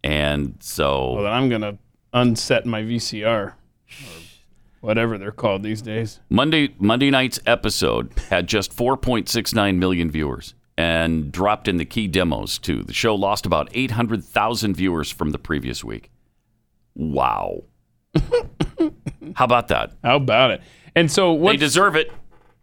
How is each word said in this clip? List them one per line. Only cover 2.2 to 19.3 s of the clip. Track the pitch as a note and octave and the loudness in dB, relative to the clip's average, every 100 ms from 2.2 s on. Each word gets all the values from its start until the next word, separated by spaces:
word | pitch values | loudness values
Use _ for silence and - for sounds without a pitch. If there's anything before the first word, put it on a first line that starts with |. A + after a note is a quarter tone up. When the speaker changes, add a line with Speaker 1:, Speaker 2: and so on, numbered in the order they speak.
| B2 A2+ - A#2+ | 2 2 0 0
Speaker 2:
my | A#2+ A2 | 0 -4
V | A2 A#2 | -4 -4
C | - G#2+ | -4 -2
R, | G#2+ A2+ G2 - _ _ _ | 0 0 -2 -10 _ _ _
or | - - E2 - - _ _ _ _ | -20 -20 -20 -20 -20 _ _ _ _
whatever | A2 A2 A#2 G#2+ | 0 2 2 -2
they're | G2+ | -8
called | - A2+ F#2+ | -2 0 0
these | G#2+ G#2+ | -2 -6
days. | A#2 A2 A2+ - _ | -6 -6 -6 -10 _
Speaker 1:
Monday, | G#2 D3 D#3+ C#3+ - | 2 4 2 0 0
Monday | G2 A#2 C#3 | 2 4 4
night's | C3+ B2+ - | 4 2 -2
episode | - A#2 A2 - D2+ A1+ B1 - - | 2 2 2 0 0 0 -2 -6 0
had | F2+ F2+ | -2 0
just | G#2+ F#2+ | -2 -2
four | - B2 C3+ | -2 0 0
point | - A#2 - | 0 0 0
six | A#2 - | -4 0
nine | A2 G2+ F#2 | 0 2 2
million | F#2 F2+ E2 | 2 2 0
viewers | D2+ D2 A#1 - _ _ - | -2 -4 -6 -12 _ _ -2
and | E2 E2 E2 E2 D2 | 0 2 2 0 -4
dropped | D#2 G2+ G#2+ G#2 | 0 0 0 0
in | F2 | -2
the | |
key | D#2+ - G2+ | -4 -4 0
demos | F#2 F2 A#1 G1+ - | 0 0 -2 -6 -6
too. | - C2 | -4 -4
The | G1+ | -4
show | - A#2 G#2 | 0 0 2
lost | G2 G#2 - | 0 0 0
about | E2+ - | -2 0
eight | A#2 C3 | -4 -2
hundred | A2+ A#2 A2 | -2 -2 -2
thousand | - A2 G#2+ A#2 A2 F#2 | -2 0 0 0 -2 0
viewers | F#2+ E2 D2 | 0 0 -4
from | - D#2 | -4 -4
the | D2 | -4
previous | - D2+ B1+ A#1+ | -4 -4 -4 -8
week. | A1+ A1 - _ _ _ _ _ _ _ _ | -10 -12 -14 _ _ _ _ _ _ _ _
Wow. | - D#2 C2+ B1+ G1+ G1+ G1+ - _ _ _ _ | -8 -4 0 0 0 -6 -8 -14 _ _ _ _
<laughs> | - - A#4+ - - - - D#4 - - - D3+ | -2 0 -2 -2 -6 -6 -2 -2 -2 -14 -12 -14